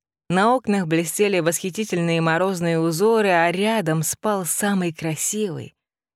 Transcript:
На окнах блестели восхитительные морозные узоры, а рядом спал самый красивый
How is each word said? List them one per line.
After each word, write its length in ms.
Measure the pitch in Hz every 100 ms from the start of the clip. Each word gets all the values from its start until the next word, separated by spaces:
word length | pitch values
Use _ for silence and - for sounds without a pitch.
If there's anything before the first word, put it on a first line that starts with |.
| _ _ -
На 240 | 185 220
окнах 320 | 254 220 202 165
блестели 540 | 165 170 - 208 190
восхитительные 840 | 160 175 190 170 214 175 170 165
морозные 580 | 165 165 190 180 170 165
узоры, 500 | 165 160 214 226 202
а 220 | 170 170
рядом 520 | 180 208 226 160 160
спал 420 | 156 - 214 196 170
самый 480 | - 208 196 175
красивый 840 | 156 160 156 - 214 208 139 120 _ _ _ _